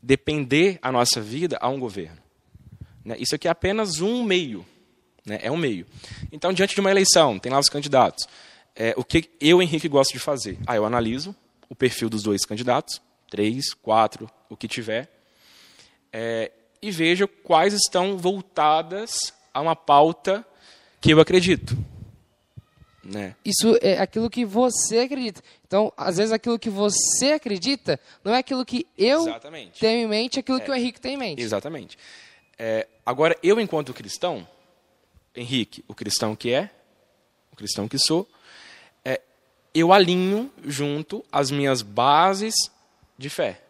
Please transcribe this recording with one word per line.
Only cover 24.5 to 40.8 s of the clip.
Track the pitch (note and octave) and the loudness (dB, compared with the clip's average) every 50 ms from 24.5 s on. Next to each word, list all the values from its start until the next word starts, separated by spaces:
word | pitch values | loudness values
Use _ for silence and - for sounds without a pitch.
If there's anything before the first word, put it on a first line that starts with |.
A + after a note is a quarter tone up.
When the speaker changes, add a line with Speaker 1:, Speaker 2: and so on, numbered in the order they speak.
| F#3+ A3 B3 B3+ A3+ - - - G#3+ A3+ | 0 2 2 2 2 0 -2 0 0 0
Speaker 2:
acredita. | B3 C4 C#4+ C4+ B3+ A3+ G3+ - _ _ _ _ _ _ | 0 0 -4 -6 -6 -8 -8 -12 _ _ _ _ _ _
Então, | - G3 G#3+ G#3+ - - | 0 0 0 0 -2 -4
às | C#3+ - F3+ E3 | -4 -4 0 0
vezes, | G#3 A3 | 0 0
aquilo | A3 A3+ - A#3+ A#3 A3+ | 0 -2 -2 -2 -4 -2
que | - A#3 | -2 -6
você | G3+ G3 G#3 G#3 G3 - - - - - B3+ C#4 D4+ | -4 0 -2 0 0 0 0 0 0 0 2 0 0
acredita | D#4 - A#3+ G#3 F#3 E3 A#3+ C#4 - _ - D#3 C3 _ - - _ _ | 0 -2 -4 -6 -4 -2 -4 -4 -4 _ -4 -4 -4 _ -18 -20 _ _
não | F#3+ A3+ | 0 0
é | B3+ | 0
aquilo | C4 - C#4 B3+ B3+ | 0 -2 -4 -6 -4
que | - - A#3+ - _ _ - | -4 -4 -6 -6 _ _ 2
eu | F#3 A3+ C4+ D#4+ E4 | 2 4 4 2 2
Speaker 1:
Exatamente. | E4 - A#3 _ C#3+ D#3+ D#3 A#2+ F2+ _ - | -2 -4 -8 _ -18 -18 -18 -18 -18 _ 0
Speaker 2:
tenho | - A3 A3+ A#3+ A#3 | 0 2 2 2 0
em | A3 | 0
mente, | G#3 G#3+ A#3 B3+ - C4+ | -2 -2 -2 -2 -4 -6
aquilo | - - C4 C4 | -4 -2 -4 -4
Speaker 1:
É. | |
Speaker 2:
que | A3 - | -2 -4
o | C4+ | -4
Henrique | B3+ A#3+ B3 - - | -2 -2 -4 -6 -8
tem | - B3+ C4+ | -10 -10 -8
em | C#4+ | -6
mente. | C4 G#3+ D#3 B2+ | -6 -8 -6 -6
Speaker 1:
Exatamente. | A#2+ A2 G#2 G2+ - C#3+ E3 D3+ G#2 F2+ - _ - - - - - - _ _ _ _ _ _ | -4 -2 -2 -4 -4 -6 -12 -12 -14 -16 -20 _ -20 -20 -20 -20 -20 -20 _ _ _ _ _ _
É, | A#2 A2+ A2 A2 - _ _ _ _ | -6 -2 -2 -2 -4 _ _ _ _
agora, | - B2 C3 D3+ E3 E3+ - - | -6 -2 2 2 2 2 2 2
eu, | E3+ G3+ A3+ | 2 2 2
enquanto | A3 F#3+ - D#3 D3 B2+ B2+ | 2 -2 -4 -6 -6 -6 -10
cristão, | - A2+ G2+ - - - F3+ E3 A2+ F2 - _ _ _ _ _ _ _ _ _ _ _ _ _ _ _ _ _ | -14 -14 -14 -12 -6 -6 -6 -6 -6 -10 -16 _ _ _ _ _ _ _ _ _ _ _ _ _ _ _ _ _
Henrique, | B2 B2 A#2+ B2+ C3 A2 - - - - _ | -14 -10 -4 -4 -4 -4 -4 -8 -20 -20 _
o | - | -16
cristão | - A#2 G#2 - - - A2 G#2+ - | -12 -8 -6 -4 -2 -2 -2 -4 -4
que | - A#2+ A#2+ | -4 -2 -2
é, | C3+ F#3 G3+ _ _ _ _ _ _ _ _ _ _ _ _ _ _ _ _ | -2 -2 -4 _ _ _ _ _ _ _ _ _ _ _ _ _ _ _ _
o | _ | _
cristão | - G#2 G2+ - - G2+ A2+ | -16 -10 -8 -6 -6 -6 -6
que | - C3+ | -4 -2
sou, | - - D3+ E3+ G3 _ _ _ _ - - - - - - - - _ _ _ _ | 0 0 0 -2 -2 _ _ _ _ -20 -20 -20 -20 -20 -20 -20 -20 _ _ _ _
é, | C3 C3 - _ _ _ _ _ _ _ _ _ _ _ | -6 -6 -6 _ _ _ _ _ _ _ _ _ _ _
eu | D#3 E3 E3+ | 0 6 8
alinho | F#3 G3+ F#3+ E3+ F3+ F3+ F#3 F#3 G3 G#3+ A#3+ C#4 - - - | 8 8 8 6 4 0 0 0 0 -2 -4 -6 -12 -16 -12
junto | - C#3+ C3+ | -10 -6 -4